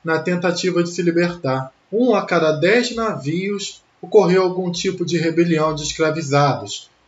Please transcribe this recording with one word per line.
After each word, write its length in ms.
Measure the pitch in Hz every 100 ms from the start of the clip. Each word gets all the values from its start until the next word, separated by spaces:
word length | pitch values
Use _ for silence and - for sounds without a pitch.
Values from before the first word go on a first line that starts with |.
na 160 | 160 160
tentativa 640 | 180 175 180 170 185 170
de 80 | 170
se 100 | -
libertar. 720 | 175 170 175 - 135 131 - _ -
Um 220 | 214 254
a 100 | 196
cada 280 | - 175 156
dez 440 | 147 170 240 240 226
navios 840 | 220 143 139 170 196 202 - - _ _
ocorreu 440 | 175 214 175 185
algum 280 | 185 165 180
tipo 320 | 170 190 -
de 140 | 147 165
rebelião 560 | 165 165 170 156 156
de 80 | 151
escravizados 1120 | - - 156 160 139 143 143 101 - - - _